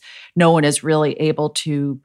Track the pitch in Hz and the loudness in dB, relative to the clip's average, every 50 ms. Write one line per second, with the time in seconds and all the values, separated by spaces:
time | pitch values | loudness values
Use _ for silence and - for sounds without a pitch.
0 | - - - - - - - 175 170 165 170 160 147 147 143 - - 156 156 151 | -12 -16 -20 -20 -18 -6 0 2 4 4 4 4 2 2 0 0 0 0 0 0
1 | 151 143 - - 156 156 151 147 151 147 151 - - 160 147 143 143 143 135 139 | 0 -2 -2 -2 -2 -2 -2 -2 -4 -4 -4 -6 -6 -4 -4 -4 -4 -4 -6 -8
2 | _ | _